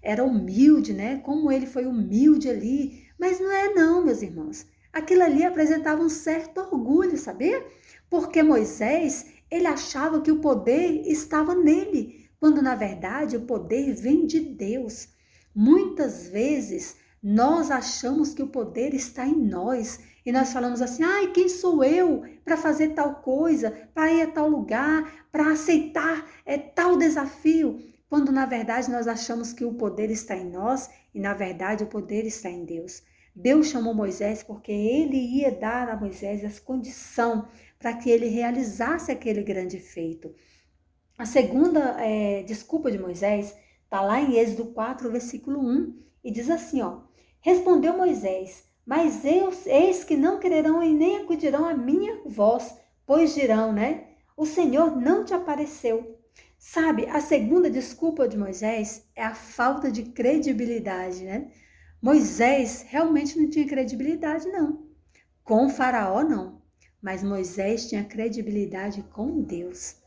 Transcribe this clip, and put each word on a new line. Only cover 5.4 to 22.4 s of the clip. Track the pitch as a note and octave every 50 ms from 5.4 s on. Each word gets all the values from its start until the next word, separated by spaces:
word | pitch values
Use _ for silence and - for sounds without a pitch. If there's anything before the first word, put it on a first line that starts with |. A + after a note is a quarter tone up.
| E4+
apresentava | F4+ F4 D#4 D#4 D4+ D#4+ D#4 - D#4 D#4 D#4 E4
um | D#4+
certo | D4+ - - D#4+ D#4 E4 - - - F#4
orgulho, | F#4+ - - C4 A3 A#3 C#4+ F4 F#4+ F4+ D#4+ -
sabia? | - - F#3 F#3+ B3 F4+ A#4 C5+ - - - _ _ _ - - _ -
Porque | F4 E4+ D#4 - - E4 D#4
Moisés, | D#4 C#4+ A#3 G#3+ G#3 - - A3 G#3+ D4 E4 - - - - - - - _ _ -
ele | D#4+ F4 F4+
achava | E4 C#4+ C4+ - - - C4+ C#4 D#4+ D#4+ D4+
que | D4+ D#4
o | D#4 D4+
poder | - D4 C4 G3+ - A3+ B3+ D#4 F4+ F4 D#4 D4+ - -
estava | D#4 D4+ - - E4 D4+ D#4 D#4+ F4+
nele, | F4+ E4+ D4+ D#4 F4+ G4+ G#4+ F#4+ B3+ G#3 - - - - _ _ -
quando | - D#4 D4 C#4+
na | C4 C4 B3
verdade | G#3 G#3 G3 F#3 E3+ E3+ F#3 A3 C#4 D4+ A3+ B3
o | A3+
poder | - - B3 G3+ F3 D#3+ G#3+ C4 C#4 C#4 A3
vem | - G3 B3 D4 F4 E4 D#4
de | D#4+ D#4+
Deus. | D#4+ C#4 B3+ D#3+ G3 G3 A3+ C4+ B3+ G#3+ A3 - - - _ _ _ _ _ _ _ _ -
Muitas | G#3 G#3+ B3+ D#4+ F#4 F#4 F4+ - - D4 A#3+ G3+ - F3 F3
vezes | F#3 G#3 A#3 C#4 D4+ C4+ A3 A3 F3+ E3+ - - - _ _ _ _ _ -
nós | G3+ G#3 A3 A#3+ C#4 E4 E4+ D#4 C4+
achamos | C#4 B3+ A#3+ - - - - B3 C#4 D#4+ D4+ C#4+ -
que | - C4+
o | -
poder | - C4 A3 - - A3 B3 D4 C#4
está | C4 - - - - B3+
em | C4+ D#4
nós | D#4+ B3 G3+ F#3 F3 F#3 A3+ C4 A#3+ A3 - - - - - _ _ -
e | B3
nós | A#3+ C4 B3+ - A#3+
falamos | B3+ A#3+ B3 B3 A#3
assim, | B3 A#3+ - -
"Ai, | D#4+ F4 F#4+ G4+ G4+ F#4
quem | - F4+ F#4 F4+
sou | - - - F4+ E4+ D4 C4
eu | C4+ D#4 F4+ F#4 F4 C#4+ - - - - -